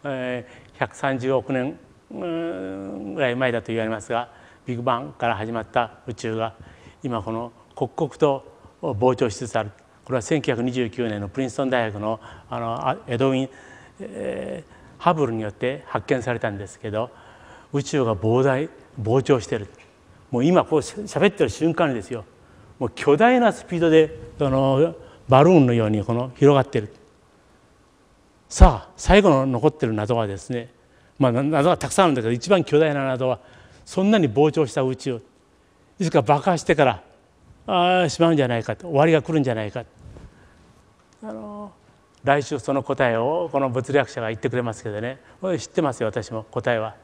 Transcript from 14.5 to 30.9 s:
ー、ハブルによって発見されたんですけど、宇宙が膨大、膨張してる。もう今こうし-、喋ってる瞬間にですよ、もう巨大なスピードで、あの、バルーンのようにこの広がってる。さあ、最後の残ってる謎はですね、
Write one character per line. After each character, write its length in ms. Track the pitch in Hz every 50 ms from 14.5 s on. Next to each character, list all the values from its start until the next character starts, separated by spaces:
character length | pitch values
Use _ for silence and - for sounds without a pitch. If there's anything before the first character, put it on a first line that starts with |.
| - - 160 -
ー、 340 | - - - - - -
ハ 120 | - 175 175
ブ 140 | 160 147 123
ル 60 | 113
に 80 | 113
よ 80 | 110 104
っ 20 |
て 320 | 98 - - 123 135 147 - -
発 200 | - 120 - -
見 140 | 143 127
さ 120 | 117 131 120
れ 60 | 117
た 100 | - 113
ん 80 | 101 98
で 100 | 101 98
す 120 | - -
け 120 | - 110
ど、 180 | 101 107 117 127 - - - - - - - - - - - _ -
宇 100 | 143 135
宙 220 | - - 147 131
が 100 | 113 110
膨 280 | 92 90 110 113 127 131
大、 260 | 139 131 131 151 165 - - - _ - -
膨 200 | 107 107 117 135
張 180 | 131 - 143 123
し 80 | 98 -
て 100 | - 113
る。 100 | 104 - - - - _ _ _ _ _ - _ - _
も 100 | - 120
う 60 | 127
今 200 | 160 180 175 120
こ 120 | - 156 151
う 40 |
し-、 120 | 151 - - 202
喋 280 | 208 202 - 147 170 208
っ 40 | 208
て 100 | - 160
る 60 | 120
瞬 240 | - - 156 165 160
間 160 | - 175 151
に 60 | 131
で 60 | 113
す 100 | 98 -
よ、 140 | 127 113 101 - _ _ - _ - - - - - _
も 80 | 131 117
う 40 | -
巨 240 | - - - - 156
大 220 | 220 240 254 254
な 120 | 240 220
ス 140 | 233 - -
ピ 120 | - 180 170
ー 20 |
ド 100 | 165 165
で、 280 | 156 160 156 151 160 - - - - -
あ 100 | 151 135
の、 460 | 131 135 135 135 135 135 156 170 165 - - - - - _ -
バ 140 | 131 131 143
ル 80 | 170
ー 80 | 185 165
ン 60 | 139
の 80 | 123 120
よ 120 | 117 110
う 40 | 107
に 140 | 107 104 98
こ 100 | - 117
の 180 | 117 123 131 123
広 200 | - 143 139 147
が 60 | 139
っ 40 | 127
て 160 | - - 117
る。 120 | 104 104 - _ - _ _ _ _ _ _ _ _ _ _ _ _ _ _ _ _ _ _ _ _ _ _ _ _ _ _ _ _ _
さ 380 | - - - 175 131 98 - -
あ、 20 | - -
最 240 | - - 175 202
後 80 | 196 196
の 160 | 151 135 131
残 220 | 135 127 117 113 151
っ 40 |
て 140 | - - -
る 80 | 120 110
謎 220 | 104 107 107 123
は 120 | 117 113 101
で 80 | 98 98
す 120 | - -
ね、 240 | 127 120 117 123 _ _ _ _